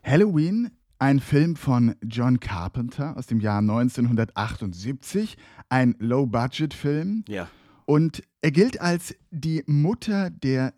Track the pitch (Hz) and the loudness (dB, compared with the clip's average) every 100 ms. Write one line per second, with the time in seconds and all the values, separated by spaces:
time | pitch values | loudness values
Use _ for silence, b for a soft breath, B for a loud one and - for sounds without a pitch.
0 | - 143 208 160 165 214 240 - _ _ | 2 4 4 4 2 0 -4 -8 _ _
1 | 135 135 - 147 165 156 - 123 117 - | 2 2 2 2 2 0 0 4 2 0
2 | 113 113 123 123 - 98 90 123 120 - | -6 -2 0 0 -2 -6 -6 -6 -8 -6
3 | 143 - - 113 107 104 104 113 123 123 | -8 -8 -4 -2 0 0 2 2 0 0
4 | 120 117 113 - 107 - 104 87 107 135 | 0 0 0 -2 -6 -6 -8 -8 -10 -10
5 | - 196 214 - B B B 127 127 - | -6 -4 -4 -8 B B B 2 2 2
6 | 113 127 131 117 127 - 156 - 143 147 | 0 0 0 0 -2 -4 -6 -4 -4 -2
7 | 180 220 202 101 87 b b b - 151 | -4 -6 -6 -10 -10 b b b 0 2
8 | 160 - - _ 156 147 240 - 175 175 | 2 -2 -14 _ 2 4 2 2 -2 -2
9 | - - _ 165 160 160 - 147 156 233 | -4 -16 _ -8 -4 -2 0 2 2 0
10 | - 202 185 165 135 131 131 | -2 -2 -2 -4 -2 0 -2